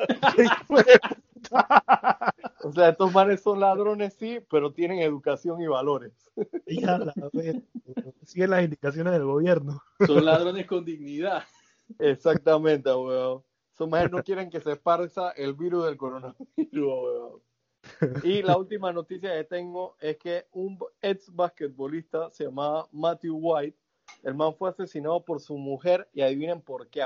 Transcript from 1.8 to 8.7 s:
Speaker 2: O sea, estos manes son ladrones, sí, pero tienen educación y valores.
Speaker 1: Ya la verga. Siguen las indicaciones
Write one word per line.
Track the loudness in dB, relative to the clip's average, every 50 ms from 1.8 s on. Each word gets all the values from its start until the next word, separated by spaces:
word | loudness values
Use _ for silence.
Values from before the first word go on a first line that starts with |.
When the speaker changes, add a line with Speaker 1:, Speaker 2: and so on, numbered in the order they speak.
| 4 4 2 2 2 2 -2 0 -2 -4 -4 _ -8 -16 -12 -10
Speaker 2:
O | -10 -4 2
sea, | 6 6 6
estos | 6 6 2 4 6
manes | 6 6 6 4 0
son | 0 0 0 2
ladrones, | 4 2 2 2 0 0 -2 -2 -4 -6 -6 -8
sí, | -8 -8 -8 -8 -6 _
pero | 0 0 0 0 -2
tienen | -2 -2 -2 0 0
educación | 0 0 0 -2 -2 -4 -4 -2 -4 -6 -6 -4
y | -2 -2
valores. | 0 0 0 0 -2 -2 -4 -8 -18 _ _ _ _ -8 -6 -6 -8 -10 -8 -8
Speaker 1:
Ya | -6 -2 0 0 0 0
la | -2 -4 -8 -8 -8 -8
verga. | -6 -6 -4 -4 -6 -8 -10 _ -16 -18 -18 -14 -12 -12 -12 -12 -14 _ _
Siguen | -10 -4 -2 0 2
las | 2 2 2
indicaciones | 0